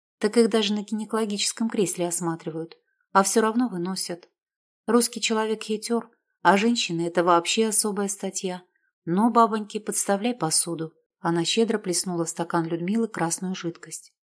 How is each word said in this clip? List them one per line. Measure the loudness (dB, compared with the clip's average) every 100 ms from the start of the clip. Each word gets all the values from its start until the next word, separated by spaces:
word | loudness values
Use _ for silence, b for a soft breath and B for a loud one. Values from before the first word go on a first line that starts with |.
| _ -4
Так | 0 4
их | 4
даже | 4 0
на | -2
гинекологическом | -4 -8 -4 -4 -2 -2 -4 -2 -4
кресле | 0 -2 -2 -4
осматривают. | -2 -4 -6 -8 -10 -10 -14 _ _ _
А | 2
всё | 4 4
равно | 2 2 -2
выносят. | -2 -4 -4 -8 -10 -14 _ _ _ _ _ 2
Русский | 4 4 0
человек | -2 0 0 -2
хитёр, | -4 -4 -2 -4 -4 _ _ _
а | 4 6
женщины — | 4 2 0 -2 -2
это | 2
вообще | 4 4 4 0 2
особая | 2 0 -2 -4
статья. | -4 -6 -6 -6 -8 -14 _ _ _
Но, | -2 2 4
бабоньки, | 6 4 2 -4 -8
подставляй | -6 -4 0 0 0
посуду. | -2 0 0 -2 -4 -8 -12 _ _
Она | -2 0
щедро | 0 0 2 0
плеснула | -2 -2 -2 -2
в | -4
стакан | -4 -2 0 0
Людмилы | -2 -2 -2 -2
красную | -2 -4 -2 -6
жидкость. | -6 -8 -10 -12 -16 -16 _